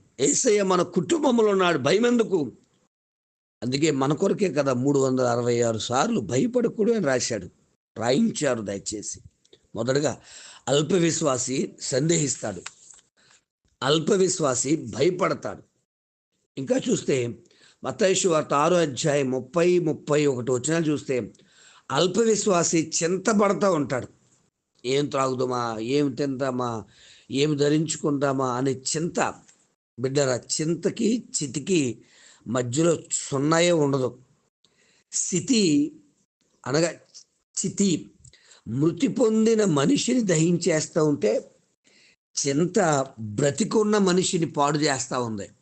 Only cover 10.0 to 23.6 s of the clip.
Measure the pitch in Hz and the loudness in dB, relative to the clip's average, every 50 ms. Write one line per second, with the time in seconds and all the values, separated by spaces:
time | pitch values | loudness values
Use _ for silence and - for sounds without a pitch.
10 | 156 127 101 - - - - - - - - - - - 139 147 156 160 196 175 | 0 -2 -4 -6 -14 -20 -20 -20 -20 -20 -20 -12 -4 0 0 0 2 2 2 2
11 | 170 160 160 - 165 139 131 120 - 123 131 147 165 - - - - - 139 127 | 2 2 0 0 0 0 0 0 -2 -4 -4 -4 -4 -6 -8 -12 -8 -4 -2 0
12 | 156 160 170 160 147 123 - - 127 107 95 85 - - - _ - - - - | 2 2 0 0 0 -2 -4 -6 -6 -8 -8 -8 -14 -16 -20 _ -20 -20 -20 -20
13 | _ _ _ _ _ _ _ _ _ _ _ _ _ _ _ - 120 139 151 165 | _ _ _ _ _ _ _ _ _ _ _ _ _ _ _ -6 -2 0 0 0
14 | 147 170 202 185 190 175 - - 156 131 123 - - 139 160 147 131 110 95 113 | 2 2 2 2 2 0 0 0 0 -2 0 -2 0 -2 -2 -2 -4 -10 -2 0
15 | 151 180 175 180 185 160 139 117 - 107 92 - - _ _ _ _ _ _ _ | 0 0 0 0 -2 -2 -2 -4 -6 -10 -12 -12 -18 _ _ _ _ _ _ _
16 | _ _ _ _ _ _ _ _ _ _ - 139 135 214 247 269 - 254 196 - | _ _ _ _ _ _ _ _ _ _ -12 -12 -4 -2 -2 -2 0 0 -2 0
17 | - 196 143 127 120 120 - - _ _ _ _ - - _ _ - 127 123 - | 0 0 0 0 0 -4 -6 -12 _ _ _ _ -20 -20 _ _ -10 -10 -2 0
18 | 190 190 185 - 190 180 160 151 - - 151 143 151 170 180 175 165 147 123 - | 2 2 2 2 2 2 2 0 0 0 0 2 4 4 4 2 2 0 -2 -2
19 | 160 151 139 147 135 127 131 131 127 - - 170 170 180 180 175 160 151 139 - | -2 0 0 2 0 0 -2 -4 -6 -4 0 2 2 4 4 2 2 0 -4 -4
20 | - 147 147 151 147 143 127 123 117 131 127 123 123 151 165 165 160 156 147 120 | -2 -2 0 2 2 2 0 0 -2 -2 -2 -2 0 0 0 0 0 0 -2 -2
21 | - - 131 120 101 - - _ _ _ _ _ - - - - _ - 131 147 | -2 -4 -4 -4 -4 -6 -14 _ _ _ _ _ -20 -20 -20 -20 _ -4 0 0
22 | 175 185 180 220 233 226 214 - - 214 180 170 160 - 175 160 151 160 - - | 0 2 2 2 2 4 2 2 2 2 2 2 2 2 2 0 0 0 -4 -2
23 | 165 165 190 180 185 233 214 202 208 196 196 - | -2 -2 -2 0 0 2 2 4 4 2 2 2